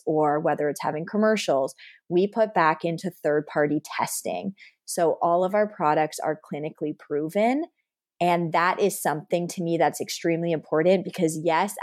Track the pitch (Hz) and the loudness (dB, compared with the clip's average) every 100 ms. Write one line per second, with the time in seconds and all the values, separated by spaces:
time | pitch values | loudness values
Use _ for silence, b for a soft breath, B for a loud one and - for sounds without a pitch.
0 | - 156 151 151 165 147 147 139 - 156 | -2 2 2 2 0 0 -2 -2 -4 -4
1 | 170 208 220 208 - 135 135 - B B | -4 0 2 2 2 0 0 -6 B B
2 | B 175 202 226 214 190 160 160 170 160 | B 2 2 2 0 2 2 2 -2 -4
3 | 180 - 156 147 147 156 151 151 - - | -6 -4 0 0 0 0 0 0 -4 -4
4 | 120 - - 90 196 - B B - - | -4 -4 -6 -6 -8 -10 B B -8 0
5 | 165 - 175 175 185 208 208 208 151 156 | 0 2 2 2 2 0 0 0 2 2
6 | 151 - 156 151 - 147 156 - 151 147 | 0 -2 -4 -4 -6 -8 -8 -6 -8 -8
7 | - 147 156 202 226 277 330 _ _ _ | -6 -4 -2 0 2 0 -4 _ _ _
8 | _ - 175 170 170 170 180 - 196 - | _ -2 2 2 2 2 2 2 0 0
9 | 165 151 - 175 175 - 165 165 151 - | -2 -4 -2 -2 -2 -4 -2 2 0 0
10 | - - 170 165 170 156 - 156 175 190 | -8 -4 -2 0 0 -2 -2 2 4 2
11 | 165 180 185 160 165 160 202 - | 0 -2 -2 0 0 2 0 -2